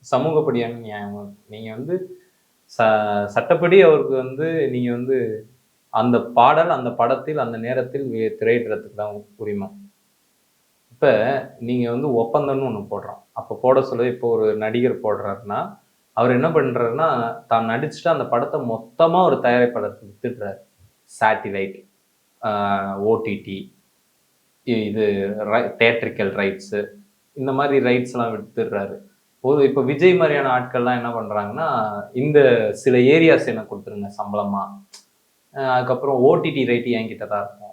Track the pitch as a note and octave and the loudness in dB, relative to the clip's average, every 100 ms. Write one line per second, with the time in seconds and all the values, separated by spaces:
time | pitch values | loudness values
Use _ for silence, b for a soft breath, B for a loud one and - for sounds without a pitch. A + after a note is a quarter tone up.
0 | - B2+ D3+ D#3 B2+ A#2+ A#2 A#2 A2 G#2 | -2 0 2 0 0 -2 -4 -6 -10 -10
1 | G2+ G#2 G2+ - _ G#2+ A2+ A2+ D3+ F#3 | -8 -10 -14 -18 _ -16 -14 -10 -6 -6
2 | - b b b b _ _ - A2 G#2+ | -6 b b b b _ _ 0 2 4
3 | G#2 G#2 G2+ A#2 - E3+ E3+ F#3+ E3+ D3+ | 2 -2 -2 -4 0 0 6 8 8 6
4 | C3 C3 C3 C3+ E3 D#3+ C3+ B2 B2 A#2+ | 2 -2 -4 -6 -4 -2 -2 -2 -2 -4
5 | B2+ C3 A2+ G#2+ - _ _ _ _ A2 | -2 -2 -2 -6 -12 _ _ _ _ -2
6 | A#2+ A#2+ - A#2+ B2 D#3 F3 C3+ B2 A2 | 2 2 2 4 6 6 2 0 -2 -2
7 | A#2+ C3 D#3 D3+ A#2 A2+ A#2 B2+ - C#3+ | 0 0 -2 -4 -4 -6 -4 -4 -4 -6
8 | C3 A2+ A2 - A2 A#2+ A2 G#2+ - G#2 | -6 -2 -4 0 0 2 0 -6 -8 -10
9 | G#2 G#2 - - G#2+ G2+ G2 - - _ | -8 -10 -16 -12 -6 -6 -6 -12 -20 _
10 | _ _ _ _ _ _ _ _ _ - | _ _ _ _ _ _ _ _ _ 0
11 | D3 G#2+ A#2 C3+ - - A#2+ B2 A#2 A#2+ | 4 4 2 -2 -6 -12 -4 -2 0 -2
12 | D3 A#2 A#2 D3+ C#3+ C3+ C3 G#2+ - G2+ | 0 0 0 0 0 -2 -4 -6 -8 -10
13 | G2+ - _ A#2 - G#2+ B2+ C3 B2+ A#2 | -10 -18 _ -14 -12 -2 2 2 2 -2
14 | B2 B2 A#2+ A2+ G#2+ G#2+ G#2+ A#2+ B2 - | -2 -2 -2 2 2 0 -2 0 0 0
15 | A2 G2 G2+ G2 G2+ A2+ F#3+ - _ _ | -2 -2 -4 -8 -6 -6 -6 -12 _ _
16 | _ A2+ B2 B2 D#3+ D#3 C3 B2 A#2 C#3+ | _ 0 2 2 2 2 0 0 -2 0
17 | D#3+ B2+ A#2 - - A#2 A#2 A#2+ D3+ - | 0 0 -4 -6 -2 0 0 -2 -4 -4
18 | E3+ D3+ A#2 A#2+ C#3+ D3+ A#2+ A2 - - | -2 -2 0 -2 -2 -4 -4 -6 -8 2
19 | E3 F3+ F3 C3 B2 B2 A#2+ A#2 G#2 - | 4 6 4 2 2 4 2 0 -6 -8
20 | G2+ - B2 - G2+ F2 - _ _ _ | -20 -8 -8 -6 -10 -12 -18 _ _ _
21 | _ - A2 G#2 G2+ G2 G2 - _ _ | _ 0 0 0 -4 -6 -6 -10 _ _
22 | _ _ _ _ A2+ G#2 G2+ G2 G2 G2 | _ _ _ _ -4 -2 -2 -2 -4 -2
23 | G#2+ A2 A2 G2 - G2 - _ _ _ | 0 0 0 -6 -8 -12 -12 _ _ _
24 | _ _ _ _ _ _ - A2+ G#2 G#2+ | _ _ _ _ _ _ -4 -2 -2 0
25 | G#2 G2+ G2 G#2 G#2 A#2 G#2 - A#2 A#2+ | 0 0 -2 -4 0 0 0 2 2 2
26 | G#2+ - G2 G2+ G2 F#2 - G#2 G2+ - | -4 -4 -4 0 -4 -4 -6 -6 -6 -12
27 | _ _ _ C#3+ C3+ C3+ C#3+ C3+ B2 B2 | _ _ _ -8 -4 0 2 2 2 0
28 | B2 B2 A2+ G#2+ - - G#2 G2+ G2 - | 0 -4 -4 -4 -8 -6 -4 -4 -6 -10
29 | - _ _ _ B2+ D3 C#3 C#3 B2+ D3 | -18 _ _ _ 0 4 4 2 0 4
30 | F3+ F3 D#3 C#3+ C3+ B2+ B2 B2 B2 B2 | 4 6 4 2 0 0 -2 -2 0 -2
31 | A#2+ A#2 G#2+ G#2 G#2 C3 D#3+ B2 G#2 G#2 | -2 -6 -4 -4 -4 -6 -4 -2 -4 -6
32 | - B2 D3 D3 B2+ A#2 G#2+ G#2 C3 B2 | -8 -4 4 6 6 6 2 0 2 4
33 | B2+ D#3+ D#3+ B2+ B2+ A2 A2 G2+ - G#2 | 6 6 6 4 2 -6 -8 -12 -12 -12
34 | G2 - G3+ G#3 G3+ G3 G3+ G3+ _ - | -12 -10 -6 -4 -2 -4 -6 -12 _ -20
35 | _ _ _ _ _ C#3 C3 B2+ B2+ B2+ | _ _ _ _ _ -6 0 0 0 -2
36 | C#3+ C3 C3+ E3 D#3+ C3+ A#2+ B2 B2 A2+ | 0 4 6 4 2 -2 0 0 0 -4
37 | A2 G#2 G#2 G#2 G2+ - - | -4 -10 -6 -6 -6 -12 -20